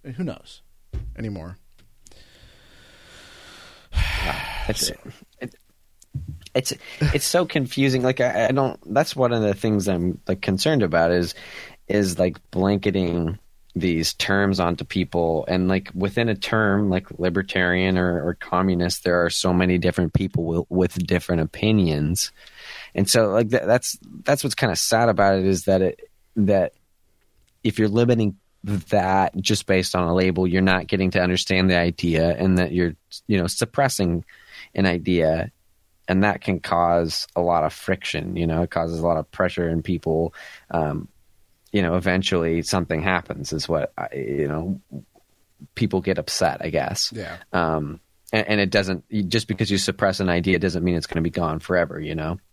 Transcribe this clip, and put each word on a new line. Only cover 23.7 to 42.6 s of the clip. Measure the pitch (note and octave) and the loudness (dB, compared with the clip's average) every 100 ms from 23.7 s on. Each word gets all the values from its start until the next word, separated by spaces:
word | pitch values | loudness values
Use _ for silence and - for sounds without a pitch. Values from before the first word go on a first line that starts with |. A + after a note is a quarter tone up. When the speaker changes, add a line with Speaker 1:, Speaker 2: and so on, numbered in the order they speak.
| B2 - - - - | 2 0 -10 -14 -8
Speaker 2:
that's | - C#3+ | -2 0
what's | C#3 | 0
kinda | - B2 F2 | -2 -2 0
sad | - A2+ A#2 | 0 2 4
about | F#2 G2 F#2+ | 4 4 4
it, | F#2+ | 2
is | F#2 | 2
that | - F#2+ | 2 4
it, | F#2 - - _ _ - | 2 -2 -16 _ _ 0
that | G2 G2 F2 _ _ _ _ _ _ _ _ _ | 2 4 2 _ _ _ _ _ _ _ _ _
if | A2+ G#2 | -4 2
you're | A2 | 2
limiting | G#2+ A#2+ A#2 G#2+ F#2+ _ _ | 4 4 4 2 -2 _ _
that | G2 G2+ - G#2 F#2 F#2+ F#2 F#2 | -4 -4 0 0 2 2 2 0
just | F#2+ G#2+ - | -2 -2 2
based | F#2+ F#2 F#2 | 0 2 0
on | F2 | 2
a | |
label, | F2 F#2 F2+ F#2 | 2 2 2 2
you're | F#2 | 4
not | F#2+ F#2 E2 | 4 2 0
getting | G2 F#2+ | 0 2
to | F#2 | 2
understand | F2+ F2+ - F#2+ F#2 | 2 0 2 2 4
the | F2+ | 4
idea, | F2 E2+ F2 D#2+ E2+ - | 2 0 0 2 2 2
and | F#2+ F#2 | 2 2
that | F2 | 2
you're, | F2+ E2+ D#2 _ - - | 0 -2 -2 _ -20 -2
you | G2+ | 0
know, | F2 | 0
suppressing | - A#2 - C3+ - F#2 E2+ - - - - - | -2 -2 0 0 2 0 -2 -6 -20 -20 -20 -10
an | - F#2+ | 0 0
idea, | F2 E2 F2 D#2+ D#2+ - _ _ _ _ _ - | 0 0 2 4 2 -2 _ _ _ _ _ -2
and | F#2 | 2
that | G#2 F#2 | 2 0
can | - F2+ | -2 -4
cause | - E2+ F2 E2+ E2 - - | 0 2 4 2 0 -4 -6
a | - | -2
lot | F2 E2+ | 0 2
of | D#2 | 0
friction. | - - F#2+ - E2 F#2 F2+ | -4 -4 -4 -4 -6 -6 -2
You | E2 | -2
know, | D#2+ | 0
it | E2+ | -2
causes | - E2 E2 | -2 -4 -2
a | E2+ | 0
lot | D#2+ | 0
of | D2+ | -4
pressure | - F2+ - E2+ | -2 -2 0 -2
in | E2+ | -2
people. | D#2+ E2+ - D#2+ E2 - - - _ | -2 -4 0 0 -2 -6 -20 -20 _
Um, | E2 D2+ D2 - _ _ _ _ _ _ | -2 -2 -4 -10 _ _ _ _ _ _
you | G#2 | 0
know, | E2+ F2+ | 2 0
eventually | F2+ F#2 F#2+ F#2 E2 E2 | 2 0 2 0 0 0